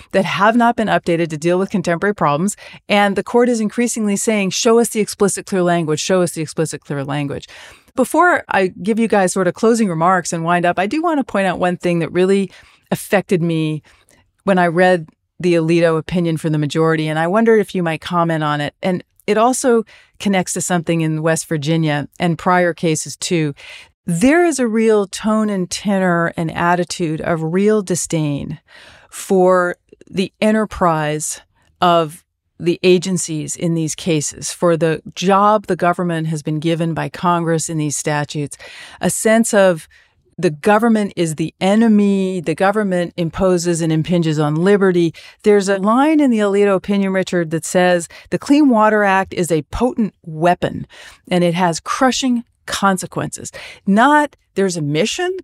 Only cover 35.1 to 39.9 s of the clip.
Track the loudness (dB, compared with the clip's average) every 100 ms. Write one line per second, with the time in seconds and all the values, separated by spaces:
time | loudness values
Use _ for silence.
35.1 | -6 0 4 4 2 0 -2 0 0 -2
36.1 | -2 -4 -4 -4 -4 -2 -2 -2 -4 -6
37.1 | -4 0 0 0 -2 -2 -4 -4 -4 -4
38.1 | -4 -4 -6 -8 -10 -20 -20 -20 -6 -4
39.1 | -2 2 2 4 4 4 2 -6